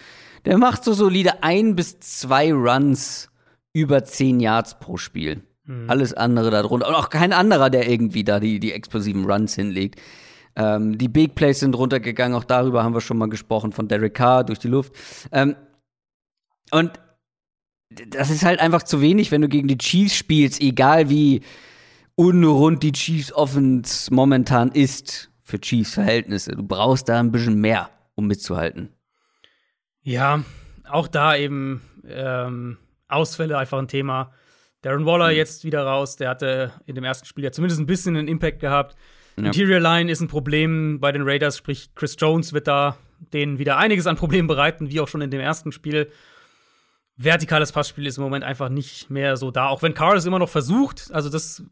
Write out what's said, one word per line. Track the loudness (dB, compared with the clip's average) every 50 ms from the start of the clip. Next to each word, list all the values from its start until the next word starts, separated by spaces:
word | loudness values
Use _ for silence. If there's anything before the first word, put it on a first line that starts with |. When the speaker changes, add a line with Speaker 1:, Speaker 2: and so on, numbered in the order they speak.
| -20 -20 -20 -20 -20 -20 -20 -10 _
Speaker 1:
der | 2 4 4
macht | 4 4 2 0 -2
so | -2 2
solide | 2 2 2 4 2 2 2 0 0 0
ein | 0 2 2 2 2 2
bis | 0 -2 -4 -6 -12
zwei | -12 -12 -10 -10 -4 0 2 2 4 4 2
Runs | 2 4 4 4 4 4 2 2 0 -2 -6 -8 -10 -12 -16 _ _ _ _ _ _ _ _ _
über | -2 0 2 2 2 2
zehn | 0 -2 0 2 2 4 2
Yards | 2 2 2 0 0 -2 -10 -18
pro | -14 -12 -10
Spiel. | -10 -10 -10 -10 -8 -6 -6 -6 -8 -12 _ _ _ _
Speaker 2:
Mhm. | -14 -14 -12 -4 -2
Speaker 1:
Alles | 0 0 0 0 -2
andere | 0 0 2 2 2 2 2
da | 2 2 0
drunter. | 0 0 -2 0 0
Und | 0
auch | 0 0 0
kein | 0 0 2 2 4
anderer, | 4 4 4 4 4 4 4
der | 4 2 2 2
irgendwie | 0 0 0 0 -2 -2 0
da | 0 0 0
die, | 0 0 -2 -2
die | -2 -4 -6
explosiven | -8 -12 -8 -6 -4 -4 -2 -2 -2 0 0
Runs | 0 0 0 -2 -2
hinlegt. | -4 -4 -4 -2 -4 -4 -4 -6 -10 -20 -20 -20 -20 -20 -20 -20 -20 -20 _ _
Ähm, | -2 0 0 0 0 0 -2 -2
die | -2 -2 0
Big | 4 2 2 2 2
Plays | 2 2 2 2 2
sind | 0 0 0
runtergegangen, | 0 0 0 0 -2 -2 -4 -2 -2 -2 0 0
auch | -4 -2
darüber | 0 0 0 2 2 0 0 0
haben | 0 0
wir | -2 -4
schon | -4 -4 -2
mal | -2 -4
gesprochen, | -4 -8 -6 _ -4 -2 -2 -4 -6
von | -6 -4
Derek | -2 -2 0 0 -2 0
Carr | 2 2 4 4 4 2
durch | 0 -4 -6
die | -4 -2
Luft. | 0 0 -2 -2 -10 -20 -20 -20 -20 -20 -18 -4
Ähm, | 0 0 2 2 0 -4 -10 _ _ _ _ _ _ _ _ _ _ _ _ _ _ _ _ _ _ _ _ -2
und | 0 0 0 0 -4 -12 -20 _ _ _ _ _ _ _ _ _ _ _ _ _ _ _ _ _
d-, | -20 -20 -18 -12
das | -6 -4 -2 0
ist | 0 2 4
halt | 2 4 4
einfach | 2 2 2 2 0
zu | 0 0 4 4
wenig, | 4 6 4 2 2
wenn | 2 2 2
du | 2
gegen | 2 0 2 2
die | 0
Chiefs | 0 -2 0 2 2 4 4 2
spielst, | -2 -2 0 4 4 4 4 2 0 0
egal | 0 2 4 4 6 6 6 6 4
wie | 4 4 4 4 4 2 0 -6 -18 -20 -20 -20 -20 -20 -20 _ _ _ _ _ _
unrund | 4 4 6 6 6 6 6 6 6 6 4 4 2 0
die | -2 -2
Chiefs | -2 -4 -4 -4 -4 -4 -4
Offense | 0 0 0 0 2 2 4 4 4 2 0 -2 -6 -6 -4 0 2
momentan | 4 4 6 4 4 4 4 4 2 2 2 2
ist | 2 2 2 2 -4 -8 -10 -12 -12 -14 -18 _ _ _
für | -10 -10 -10
Chiefs | -6 -2 0 0 0 0 -2
Verhältnisse. | -2 0 2 2 0 0 -2 -6 -6 -6 -6 -8
Du | -10 -6
brauchst | -6 -2 0 2 2 2 2 2 0
da | 0 2
ein | 2 2
bisschen | 0 0 0 0 0 2
mehr, | 2 2 2 0 -2 -6 -14 _ _ _ _
um | -4 -2
mitzuhalten. | -2 -2 -2 -4 -6 -4 -4 -4 -4 -6 -8 -14 -16 -16 _ _ _ _ _ _ _ _ _ _ _ _ _ _ _ _ _ _ _ _ _ _
Speaker 2:
Ja, | -8 -4 -2 0 0 0 0 -2 -6 -14 -20 -20 -20 -20 -20 -16 -4
auch | -4 -4 -4 -2
da | -2 0 2 2 2
eben, | 0 0 -4 -4 -6 -6 -6 -8 -10 -12 -18 _ -20 -20 -16
ähm, | -12 -10 -8 -6 -6 -6 -6 -6 -8 -10 -10 -12 -12 -14 _ _ _ _ _ _
Ausfälle | -2 -2 -2 -2 -4 -6 -6 -4 -4 -4
einfach | -4 -4 -4 -6
ein | -6 -4
Thema. | -6 -6 -4 -4 -4 -6 -6 -8 _ _ _ _ _ _ _ _ _ _ _
Darren | -4 -4 -2 0
Waller | 0 2 2 2 2
Speaker 1:
Mhm. | 2
Speaker 2:
jetzt | 2 0 -2 -4 -10 -8
wieder | -6 -4 -2 -2
raus, | -2 -2 -2 -2 -4 -6
der | -8 -6 -6
hatte | -6 -4 -4 -4 -2 -2 -4 -6 -8 -14 _
in | -14 -12
dem | -10 -6
ersten | -6 -8 -8 -10
Spiel | -16 -14 -8 -8
ja | -8 -4
zumindest | -2 -2 -2 0 -2
ein | -2
bisschen | -2 -2 -2 -2 -2 -2
einen | -2 -2 -4
Impact | -4 -2 -2 -4 -4 -4
gehabt. | -4 -2 0 0 -2 -2 -8 -20 _ _ _ _ _ _ _
Speaker 1:
Ja. | -6 -4
Speaker 2:
Interior | -2 0 0 2 2 4 4
Line | 4 4 2 2 2 0
ist | -2 -4
ein | -4 -4
Problem | -4 -6 -4 -2 0 0 2 2 0 0 -2 -2 -4 -2
bei | -2 -2 -2
den | 0 -2
Raiders, | -2 0 0 0 -2 -4 -4
sprich | -8 -8 -10 -10 -10 -18 _
Chris | -8 -8 -8 -4 -2
Jones | 0 0 2 0 -2 -2 -6
wird | -4 -2 0
da | 0 0 0 0 -2 -6 _ _ _ _ -20 _ -6
denen | -4 -4 -4 -4 -4
wieder | -2 0 0 2
einiges | 2 2 2 2 0
an | -2 -2
Problemen | -2 -2 0 0 0 2 0
bereiten, | 0 0 0 0 0 -4 -8 -6
wie | -4 -4
auch | -4 -4
schon | -6 -8 -6
in | -6
dem | -6 -6
ersten | -4 -4 -4 -4 -6 -10 -12
Spiel. | -10 _ -4 -2 -2 -2 -2 -6 _ _ _ _ _ _ _ _ _ _ _ _ _ _ _ _ _ _ _ _
Vertikales | -4 0 0 0 0 0 0 0 0 0 0 -2
Passspiel | -4 -6 -6 -6 -10 -10
ist | -10 -8 -6
im | -6
Moment | -6 -6 -6 -6
einfach | -8 -8 -6 -6 -6
nicht | -6 -6 -8 -8 -12 -18 -14 -10
mehr | -6 -4 -2 -2 -2 -4
so | -6 -6
da, | -4 -2 -2 -2
auch | -2 -2 -2
wenn | -4 -2
Carr | 0 2 2 2
es | 2 2
immer | 0 0 -2
noch | -2 0
versucht, | -2 -2 -2 0 0 0 0 0 -4 -10 -16 -8 -6
also | -6 -6 -4
das | -6 -6 -8 -8 -10 -12 -16 -20